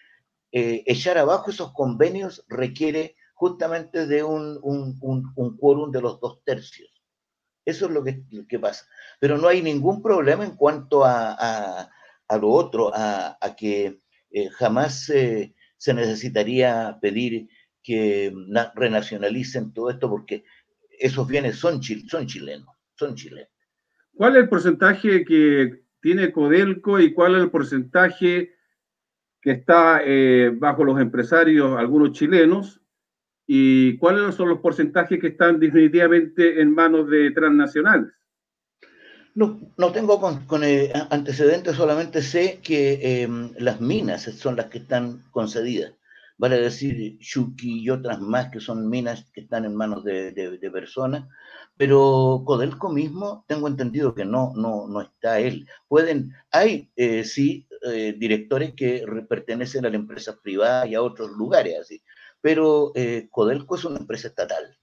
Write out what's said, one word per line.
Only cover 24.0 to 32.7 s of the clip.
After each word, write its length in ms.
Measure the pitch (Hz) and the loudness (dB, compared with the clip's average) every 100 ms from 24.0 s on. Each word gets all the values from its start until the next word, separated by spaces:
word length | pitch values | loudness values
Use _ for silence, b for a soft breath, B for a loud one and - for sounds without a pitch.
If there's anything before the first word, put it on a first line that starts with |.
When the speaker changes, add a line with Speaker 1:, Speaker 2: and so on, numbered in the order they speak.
| _ | _
Speaker 2:
¿Cuál 220 | - 233 262 | 0 6 6
es 80 | |
el 60 | 233 | 6
porcentaje 760 | 180 175 160 190 196 214 185 | 4 2 4 4 4 2 2
que 600 | 160 156 151 143 123 123 _ _ | 4 6 6 6 2 -2 _ _
tiene 300 | 165 185 180 | 0 2 0
Codelco 680 | 160 147 170 196 180 202 196 | 2 4 4 4 0 0 4
y 140 | 160 | 4
cuál 220 | 170 180 185 | 6 4 4
es 60 | |
el 100 | 175 | 2
porcentaje 1000 | 160 131 135 127 185 185 - 180 175 175 _ _ _ _ _ _ _ _ _ | 0 -2 -4 0 4 2 2 0 0 -4 _ _ _ _ _ _ _ _ _
que 100 | 139 | -4
está, 500 | 127 151 170 165 156 | 0 4 6 6 4
eh, 480 | 139 135 131 127 120 | 2 4 6 6 4
bajo 300 | 117 143 143 | 2 0 2
los 160 | 143 135 | 2 2
empresarios, 800 | 117 120 117 165 160 151 135 123 | 0 -2 2 4 6 6 4 0
algunos 340 | 120 147 143 | 2 4 2
chilenos? 720 | - 151 180 160 202 196 | 2 2 6 6 4 -2